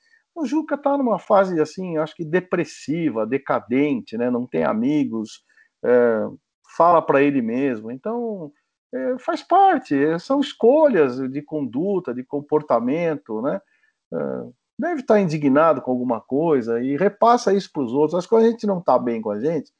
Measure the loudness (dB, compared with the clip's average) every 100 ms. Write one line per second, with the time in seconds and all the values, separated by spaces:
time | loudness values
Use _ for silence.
0 | _ _ _ -8 -4 -4 -4 -4 -2 0
1 | 0 -2 2 2 4 0 -2 -4 -6 -4
2 | -6 -8 -2 -2 0 -4 -4 -8 -6 -2
3 | -2 -2 -2 -4 -2 -4 0 0 0 -2
4 | -6 -4 -2 -2 -4 -2 -2 0 0 0
5 | -2 -4 -8 -12 _ _ _ _ 2 2
6 | 4 0 -4 -10 _ _ _ 2 4 4
7 | 4 2 2 2 -2 -2 -2 -4 -8 -10
8 | -8 -6 -8 -8 -12 -18 _ _ _ -8
9 | -6 -4 -6 -6 0 4 4 4 0 0
10 | 2 0 -2 -2 -2 2 4 6 6 4
11 | 2 0 -6 -8 -8 -6 -6 -4 -2 -2
12 | -4 -10 -8 -8 -2 -2 2 0 0 -2
13 | -2 -4 -6 -6 -4 -6 -10 _ _ _
14 | _ -8 -6 -6 -10 -18 _ -8 -6 -6
15 | 2 2 2 0 2 4 4 2 -2 -4
16 | -2 -6 -4 -2 0 0 0 -4 -2 0
17 | -2 2 4 4 2 0 -2 -6 -2 0
18 | 2 0 0 4 4 2 -4 -2 2 2
19 | 2 -4 -4 -4 -2 -4 -6